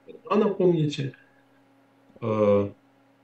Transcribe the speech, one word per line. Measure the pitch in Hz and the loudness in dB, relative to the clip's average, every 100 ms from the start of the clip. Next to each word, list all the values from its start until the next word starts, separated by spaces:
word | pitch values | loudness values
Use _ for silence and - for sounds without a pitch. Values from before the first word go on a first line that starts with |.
| - | -20
Прадхана, | - - 208 208 | -18 -2 0 0
помните, | 196 180 165 151 147 131 - _ _ _ _ _ _ _ _ _ - | 0 0 2 -2 -4 -10 -10 _ _ _ _ _ _ _ _ _ -10
э, | 113 107 101 101 101 - _ _ _ _ | -6 0 2 2 0 -8 _ _ _ _